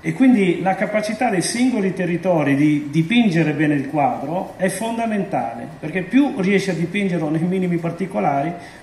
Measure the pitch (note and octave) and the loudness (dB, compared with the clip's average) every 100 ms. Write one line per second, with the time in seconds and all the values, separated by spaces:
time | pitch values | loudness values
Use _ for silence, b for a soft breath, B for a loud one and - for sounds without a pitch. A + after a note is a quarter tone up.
0 | E3 E3 C4 G#3+ F#3 E3 F3+ F#3 - G#3+ | -6 2 4 6 4 2 0 0 -2 -2
1 | G#3+ G#3+ B3 F#3 D#3+ A#3 B3+ A3+ F#3+ F3 | -2 -2 0 0 -2 0 2 2 -2 0
2 | F3 E3+ F#3 E3+ C#3+ C#3 D3+ D3 D3 D3+ | -2 -2 2 2 2 4 4 2 0 0
3 | D#3+ A#3+ A3 E3 D3+ D3 D#3 C#3+ B2+ D3+ | 2 4 4 2 0 2 0 0 -2 0
4 | C#3 - C#3 F3 - - F#3+ - A3+ A#3+ | 0 0 -4 -6 -8 -4 -2 -2 -6 -4
5 | A3+ G#3 F3+ C#3+ A#2 A2+ C3+ - D#3 F3+ | -2 -2 -2 -4 -4 -8 -12 -12 -6 -6
6 | F3+ B3+ C#4+ - F#3 G3 F#3+ E3 E3 G#3 | 0 2 2 0 2 2 0 -2 -2 -2
7 | G3 E3+ D#3 D#3+ F3+ F#3+ F3+ F3 E3 D#3+ | 0 0 0 0 0 0 0 -2 -2 -4
8 | F#3 G#3 F3+ C#3 D#3 - B B | -4 0 0 0 -2 -6 B B